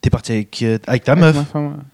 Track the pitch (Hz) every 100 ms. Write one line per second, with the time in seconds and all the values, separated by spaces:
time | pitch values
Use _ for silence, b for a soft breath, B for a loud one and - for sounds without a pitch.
0 | - 120 - 113 104 - 117 113 - 127
1 | - 160 160 147 147 151 147 147 139